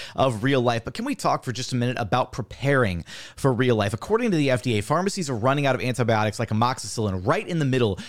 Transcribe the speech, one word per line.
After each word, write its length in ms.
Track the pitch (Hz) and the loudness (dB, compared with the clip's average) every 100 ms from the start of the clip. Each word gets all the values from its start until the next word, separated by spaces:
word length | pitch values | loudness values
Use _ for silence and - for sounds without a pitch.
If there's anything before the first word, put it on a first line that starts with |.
| - - | -8 0
of 260 | 135 110 | 0 2
real 180 | 131 135 | 0 2
life, 220 | 123 117 | 2 0
but 80 | - | -4
can 120 | - | -8
we 100 | 262 | -6
talk 300 | - 156 147 | -2 0 0
for 80 | 131 | -2
just 200 | 113 127 | -8 -4
a 40 | 123 | -2
minute 200 | 120 120 | -2 -2
about 320 | 117 123 127 | -2 -2 -2
preparing 720 | - 113 - 139 139 107 85 - - - - | -6 -10 -4 0 2 2 -2 -8 -14 -18 -2
for 160 | 135 | 0
real 240 | 117 127 110 | 2 4 2
life? 180 | 101 | 2
According 380 | - - 220 240 | -2 0 0 2
to 40 | 165 | 2
the 140 | 139 | 2
F 100 | 123 | 2
D 160 | 123 107 | 2 0
A, 60 | |
pharmacies 480 | - 156 190 196 139 | 2 0 0 -2 -4
are 60 | 117 | 0
running 300 | 131 143 139 | 2 2 2
out 100 | 127 | 2
of 40 | |
antibiotics 600 | 127 127 117 110 107 - | 0 0 2 2 2 -2
like 80 | 113 | -2
amoxicillin 760 | 107 120 131 104 117 107 92 | 2 2 0 -6 -4 -2 0
right 220 | 101 180 202 | 0 0 0
in 140 | 170 | 0
the 40 | |
middle 320 | 139 131 113 90 | 2 2 2 0